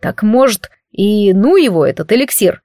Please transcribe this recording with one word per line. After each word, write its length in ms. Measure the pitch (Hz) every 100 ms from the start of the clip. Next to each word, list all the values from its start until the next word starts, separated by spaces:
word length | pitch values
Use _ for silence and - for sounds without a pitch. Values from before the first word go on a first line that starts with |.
«Так, 220 | 147 156
может, 480 | 214 233 262 208 - _ _
и 420 | - 196 208 202
ну 240 | 190 226 381
его, 300 | 294 170 139
этот 260 | 135 160
эликсир?» 500 | 233 277 - 196 -